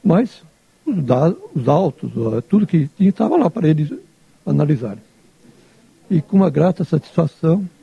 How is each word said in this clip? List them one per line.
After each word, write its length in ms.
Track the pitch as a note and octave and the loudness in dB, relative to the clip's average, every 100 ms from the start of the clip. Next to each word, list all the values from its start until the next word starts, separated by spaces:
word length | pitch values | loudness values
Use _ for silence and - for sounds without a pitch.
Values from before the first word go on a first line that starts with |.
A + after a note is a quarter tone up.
Mas 380 | F#3+ E3+ A#3+ - - _ _ _ | 2 2 0 -8 -20 _ _ _
os 180 | - G3+ | -6 -4
da-, 320 | B2+ B2+ D#3+ A3 G#4+ | 0 2 2 0 -8
os 120 | - A#2+ | -4 0
autos, 500 | D3 F#3 - B2 A#2 | 0 0 -4 -10 -6
ó, 240 | A2+ A2 | -4 -4
tudo 260 | - G#3 G#3 | 0 0 2
que 220 | E3+ C#3+ - | 0 -2 0
tinha, 160 | G3 | 0
tava 240 | - A3 F4 | 2 0 2
lá 140 | G3+ | 0
para 160 | A3+ D#3 | 0 0
eles 240 | D#3 D3+ - - _ _ _ | 0 -2 -8 -18 _ _ _
analisarem. 580 | - C#3+ D3 C#3 A#2 G2 _ _ _ _ - _ _ _ _ _ _ | -4 -2 0 -2 -4 -12 _ _ _ _ -20 _ _ _ _ _ _
E 100 | E3 | -2
com 160 | - G3 | 2 2
uma 140 | F#3 | 2
grata 340 | C#3 E3+ - | 2 0 0
satisfação 840 | E3+ D3+ - - D#3+ _ D#3+ F3+ F#3 _ | -2 -2 -2 -2 -2 _ 0 0 -2 _